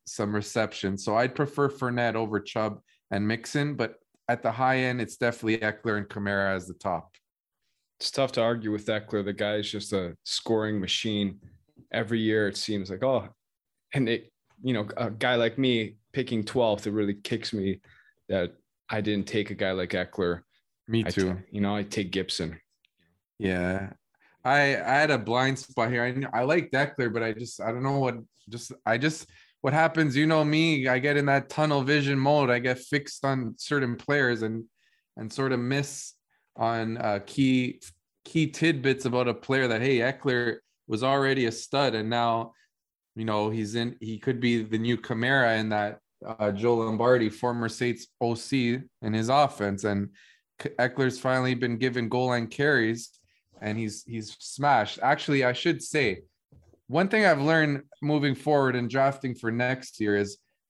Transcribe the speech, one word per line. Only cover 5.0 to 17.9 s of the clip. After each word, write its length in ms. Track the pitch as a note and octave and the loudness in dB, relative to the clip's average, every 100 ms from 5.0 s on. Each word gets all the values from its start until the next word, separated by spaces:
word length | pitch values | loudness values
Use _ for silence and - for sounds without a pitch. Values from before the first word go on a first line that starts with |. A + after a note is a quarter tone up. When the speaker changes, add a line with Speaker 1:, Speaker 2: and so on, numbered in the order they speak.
Speaker 1:
it's 160 | A2 - | -4 -2
definitely 400 | A#2+ A#2 A2 A2 | -2 0 0 0
Eckler 400 | G#2+ G#2 A2+ G#2 | 0 -2 -2 -2
and 100 | G2+ | -4
Kamara 480 | G#2+ G2+ G2 G2 F#2+ | -6 -2 0 0 -2
as 120 | F2+ | -6
the 80 | - | -8
top. 400 | G2 E2+ - _ _ _ _ _ _ _ _ - | -4 -4 -6 _ _ _ _ _ _ _ _ -10
Speaker 2:
It's 100 | - | -6
tough 220 | - C3 | -2 -2
to 80 | B2 | 2
argue 300 | A2+ A#2 G#2+ | 0 0 -2
with 160 | G#2 A2 | -4 -2
Eckler. 360 | G#2+ G#2+ G#2 | -4 -2 -4
The 100 | G2+ | -2
guy 220 | G2 G#2 G#2+ | -2 -2 -2
is 160 | G#2 | -4
just 220 | G#2+ - | -8 -4
a 240 | F#2+ F2 E2 | -4 -4 -8
scoring 560 | - - - A2 G#2+ G#2 | -8 -6 0 0 0 -2
machine. 600 | F#2 - A2 G#2 G2 G2+ - - _ - - | -2 -2 -2 -2 -2 -4 -18 -20 _ -20 -8
Every 280 | A2+ G#2+ A#2 | -6 -2 0
year, 280 | A2 A2 G2+ | 2 2 2
it 100 | G2 | -2
seems 320 | - G#2 F#2+ | -4 -4 -4
like, 140 | F#2+ | -2
oh, 260 | C3 A#2+ G2 _ _ _ _ _ _ | 0 0 -2 _ _ _ _ _ _
and 160 | C3+ A2+ | -2 0
it, 220 | A#2 - _ _ _ | -2 -6 _ _ _
you 100 | B2+ | -2
know, 140 | A2+ G#2 - | -2 -2 -4
a 140 | A#2 | -6
guy 240 | A2 C3 A#2+ | -2 0 2
like 240 | A#2 B2 | 0 0
me 380 | C3 A#2 G#2 - _ | 0 0 -2 -10 _
picking 320 | C3+ B2+ A2+ | -6 -2 -2
twelfth, 440 | G#2 C3 A2+ G#2 G#2+ | -2 0 2 0 -2
it 60 | |
really 200 | G#2+ G2+ | -2 -2
kicks 400 | G2+ - A2+ - | -2 -4 -6 -4
me 280 | G#2+ G2 F#2+ _ | -4 -2 -4 _